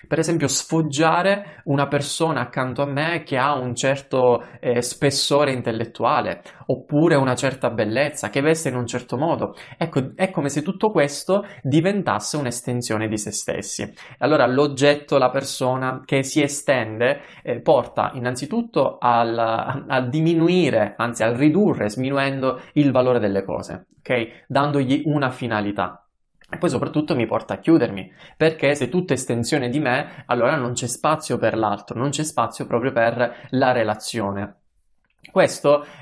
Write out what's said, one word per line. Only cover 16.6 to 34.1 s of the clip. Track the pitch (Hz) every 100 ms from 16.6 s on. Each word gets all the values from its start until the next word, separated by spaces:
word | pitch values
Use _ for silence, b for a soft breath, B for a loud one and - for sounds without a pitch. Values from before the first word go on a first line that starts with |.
| - 131 110 110 123 139 B B
eh, | - 120
porta | 165 135 - - 107
innanzitutto | 131 123 127 139 233 233 156 131 -
al, | 120 117 113 113 113 113 - 135 -
a | 131
diminuire, | 123 156 160 165 165 180 147 - 104 -
anzi | 117 -
al | 117
ridurre, | 117 151 175 196 123 107
sminuendo | 127 131 139 139 135 131 - B
il | 151 143
valore | 127 127 120
delle | 104 98
cose, | 95 - - - - _
ok? | - 123 113 - -
Dandogli | 135 147 143 127 147 156
una | 147 131
finalità. | - 120 107 101 101 92 - _ _ _ _ -
E | -
poi | -
soprattutto | 127 - 151 151 131
mi | 113
porta | - -
a | 98
chiudermi, | - 165 113 95 - B B -
perché | 160 - 139 143
se | 127
tutto | 180 175
è | -
estensione | - 117 117 147 120
di | 143
me, | 143 131 - - -
allora | 123 120 151
non | 120
c'è | 117 120
spazio | - 123 123 - 120
per | 117 113
l'altro, | 107 104 - -
non | 143
c'è | 147
spazio | 156 - 117 - -
proprio | 117 131
per | 120 117 113 120 - -
la | 131 131
relazione. | 123 110 107 -